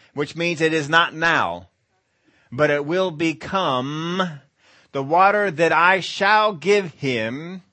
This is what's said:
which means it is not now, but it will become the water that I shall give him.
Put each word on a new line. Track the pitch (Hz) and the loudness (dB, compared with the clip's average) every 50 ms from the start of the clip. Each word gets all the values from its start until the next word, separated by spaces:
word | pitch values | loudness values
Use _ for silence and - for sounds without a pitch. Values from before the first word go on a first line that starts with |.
| _ _ _ | _ _ _
which | 139 147 139 - | -6 -6 -6 -4
means | 160 170 175 170 139 | -4 -4 -4 0 0
it | 165 160 160 | 0 0 2
is | 160 143 139 | 0 0 2
not | 160 165 170 139 147 | 2 2 2 2 0
now, | 156 165 170 160 139 104 85 85 87 90 - _ _ _ _ _ _ _ _ _ _ _ _ _ _ _ _ 120 | -2 0 0 2 2 0 -2 -4 -8 -12 -18 _ _ _ _ _ _ _ _ _ _ _ _ _ _ _ _ -2
but | 127 151 147 | 0 2 2
it | 147 147 143 | 2 0 -2
will | 147 170 185 190 185 | -2 -2 -2 -2 -2
become | 156 147 170 165 151 - - - 190 190 180 156 131 127 127 139 151 156 165 170 180 190 185 175 151 139 - _ _ _ _ _ _ _ _ _ - | -2 -2 -2 -2 -2 -4 -8 -6 -4 -2 0 0 0 -2 -2 -4 -6 -6 -6 -4 -2 -2 -4 -4 -6 -10 -18 _ _ _ _ _ _ _ _ _ -8
the | 139 135 | -6 -2
water | 139 160 175 190 196 202 208 202 196 | 0 2 4 4 4 4 2 0 -2
that | 156 143 170 165 160 | 0 0 2 2 4
I | 160 170 180 190 190 | 4 6 4 4 2
shall | 165 - - - 196 196 214 214 214 214 202 | 0 -6 -4 -2 2 2 4 4 2 0 -2
give | 147 147 190 208 208 190 160 - | -2 0 2 2 2 2 -2 -8
him. | - 143 135 127 113 110 113 123 143 160 170 190 185 - _ | -6 -4 -4 -2 -2 -2 -4 -6 -8 -10 -12 -14 -16 -18 _